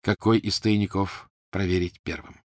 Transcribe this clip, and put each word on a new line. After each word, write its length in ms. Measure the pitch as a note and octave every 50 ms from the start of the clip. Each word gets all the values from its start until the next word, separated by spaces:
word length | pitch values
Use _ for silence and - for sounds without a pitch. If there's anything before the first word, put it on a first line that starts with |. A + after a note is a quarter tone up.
какой 360 | - - G#2 - - A2 A2+ A2
из 200 | - G#2 - -
тайников 680 | - A2 G#2+ G#2 G2+ F#2+ - F#2+ G2 F#2 - - - _ _ _ _ _
проверить 500 | - F#2 G2 F2+ F2+ F#2 F2 F2+ - _
первым 380 | _ - E2 D#2 - - - - _ _